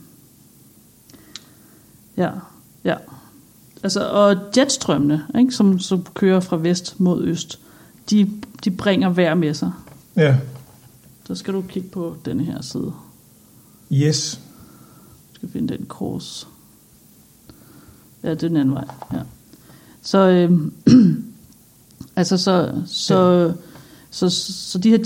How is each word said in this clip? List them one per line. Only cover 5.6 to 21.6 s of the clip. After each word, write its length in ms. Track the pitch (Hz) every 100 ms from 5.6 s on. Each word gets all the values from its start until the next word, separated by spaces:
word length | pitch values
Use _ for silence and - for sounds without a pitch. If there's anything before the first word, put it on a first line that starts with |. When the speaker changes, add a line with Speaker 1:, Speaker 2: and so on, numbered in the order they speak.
| 202 185
Speaker 1:
som 260 | - 185 170
kører 260 | - 196 185
fra 160 | 185 165
vest 440 | 165 180 - -
mod 240 | 180 175
øst, 340 | - 170 - - - - - _ -
de, 200 | 208 202 - - -
de 60 | 208
bringer 380 | 180 202 185 185
vejr 240 | 175 170
med 200 | 170 156
sig. 160 | 151 180 - - - _ -
Speaker 2:
Ja. 200 | 156 131 - - - - - _ - _ -
Speaker 1:
Så 80 |
skal 200 | 180 -
du 80 | 190
kigge 260 | 185 190 185
på 280 | 190 170 160
denne 200 | - -
her 180 | 170 -
side. 300 | - - - - - - _ _ _ - _ _ -
Speaker 2:
Yes. 480 | 139 151 151 - - - - - - - - - - _
Speaker 1:
Du 40 |
skal 140 | - -
finde 280 | - - -
den 100 | -
kors. 600 | - - - - - - - _ _ _ _ _ _ _ _ _ - - - - - _ -
Ja, 80 | 160
det 120 | 156
er 60 | 165
den 80 | 156
anden 180 | 135
vej. 100 | 139 - - -
Ja. 60 | - - - _ - - - - -
Så, 160 | - 196
øhm, 540 | 190 180 175 175 151 - -
<clears throat> 1300 | 254 185 131 - - - _